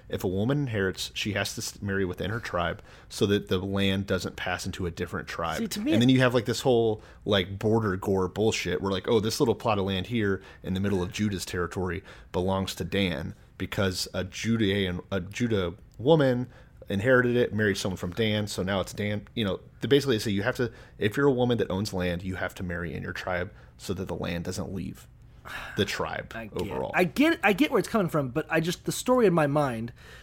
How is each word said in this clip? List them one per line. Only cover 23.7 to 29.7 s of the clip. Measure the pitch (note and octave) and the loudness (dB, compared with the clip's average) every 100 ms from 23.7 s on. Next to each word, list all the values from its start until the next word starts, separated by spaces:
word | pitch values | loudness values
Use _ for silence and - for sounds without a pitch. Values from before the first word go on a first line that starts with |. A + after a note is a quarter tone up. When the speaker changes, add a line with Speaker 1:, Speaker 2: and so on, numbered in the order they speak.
| - | -16
Speaker 1:
so | - | -8
that | F#2 F#2 | -6 -4
the | E2+ | -4
land | F#2 F2 F2 | -4 -4 -6
doesn't | F#2+ E2 | -6 -6
leave | G2 - - - - - - - - - - | -6 -8 -12 -18 -20 -20 -20 -14 -12 -8 -2
the | G2 | -2
tribe | - E2 - - | -2 -4 -6 -8
Speaker 2:
<sighs> | A2+ | -12
I | A2+ | -10
get, | - | -6
Speaker 1:
overall. | F2+ C2 B1+ | -6 -4 -2
Speaker 2:
I | E3 F3+ | 0 0
get, | - D#4 E4 | 4 2 4
I | G3+ | 2
get | F3+ D4+ | 2 2
where | A#3 | 2
it's | - | 2
coming | A3+ E3+ | 0 2
from, | D#3+ C3 | 0 0
but | A#2+ - | -4 0
I | D#3+ | 0
just, | D#3+ - - | 0 -4 -6
the | |
story | - - B3+ G#3+ | -4 2 4 6
in | |
my | E3+ D3 | 6 4
mind | D3+ C#3 | 2 2